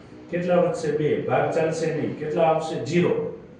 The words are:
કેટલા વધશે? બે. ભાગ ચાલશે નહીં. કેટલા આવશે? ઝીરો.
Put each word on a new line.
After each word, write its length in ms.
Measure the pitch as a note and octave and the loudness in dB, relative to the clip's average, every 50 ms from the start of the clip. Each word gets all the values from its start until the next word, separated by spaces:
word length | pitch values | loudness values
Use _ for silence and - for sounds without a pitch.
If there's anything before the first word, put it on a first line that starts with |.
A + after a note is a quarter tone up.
| - - - - - - | -20 -20 -20 -20 -12 -6
કેટલા 260 | E3+ E3+ F3 F3+ F3 | -6 -4 0 2 4
વધશે? 360 | E3 D#3+ - - - D#3 D3 | 4 4 2 0 -2 -2 -2
બે. 300 | D3 D3+ D3+ C#3+ C#3+ C#3 | 0 0 2 0 0 0
ભાગ 280 | - - C3+ C3+ - - | -2 0 0 0 0 2
ચાલશે 360 | - E3 D#3+ D#3+ E3 - D#3+ | 0 0 0 0 0 0 -2
નહીં. 320 | D3+ D3 D3 B2 - - - | -2 -2 -2 -4 -4 -6 -6
કેટલા 240 | D3+ D3+ D#3 E3+ | -6 -4 0 2
આવશે? 420 | E3 D#3+ D#3+ D#3+ - - E3 D3+ - | 4 4 4 2 0 -4 -6 -6 -4
ઝીરો. 500 | C3+ E3+ F3 F3+ - - - - - - - - - - - | 0 2 2 2 2 2 0 -4 -6 -8 -12 -16 -20 -20 -20